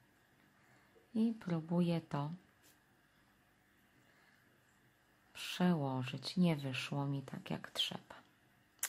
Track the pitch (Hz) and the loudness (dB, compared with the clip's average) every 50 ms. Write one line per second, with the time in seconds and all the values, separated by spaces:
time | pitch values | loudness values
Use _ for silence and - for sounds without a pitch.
0 | _ _ _ _ _ _ _ _ _ _ _ _ _ _ _ _ _ _ _ - | _ _ _ _ _ _ _ _ _ _ _ _ _ _ _ _ _ _ _ -20
1 | _ _ - 220 226 233 220 - - 180 170 160 156 165 170 175 175 170 170 160 | _ _ 0 2 2 2 0 -2 -2 -2 0 0 0 2 2 4 4 4 4 2
2 | 160 - - 143 143 156 175 - - _ _ _ _ - - _ _ _ _ _ | 0 -2 -4 -2 -2 -2 -6 -8 -14 _ _ _ _ -20 -20 _ _ _ _ _
3 | _ _ _ _ _ _ _ _ _ _ _ _ _ _ _ _ _ _ _ _ | _ _ _ _ _ _ _ _ _ _ _ _ _ _ _ _ _ _ _ _
4 | _ _ _ _ _ _ _ _ _ _ _ _ _ _ _ _ _ _ _ _ | _ _ _ _ _ _ _ _ _ _ _ _ _ _ _ _ _ _ _ _
5 | _ _ _ _ _ _ - - - - - - 180 180 175 151 139 135 131 127 | _ _ _ _ _ _ -12 -10 -8 -6 0 2 4 4 4 4 2 0 0 -2
6 | 127 127 - - - - - 185 180 170 160 143 139 135 127 131 - - 147 143 | -4 -4 -6 -8 -6 -2 2 4 4 4 4 2 0 -4 -4 -4 -4 -2 -2 -2
7 | 139 139 139 139 135 - - - - - - - - - - - - - - - | 0 0 -2 -2 -4 -6 -10 -8 -6 -6 -6 -6 -6 -6 -4 -2 -2 -2 -4 -8
8 | - - - - - _ _ _ _ _ _ _ _ _ _ - - | -12 -14 -20 -20 -20 _ _ _ _ _ _ _ _ _ _ -8 -8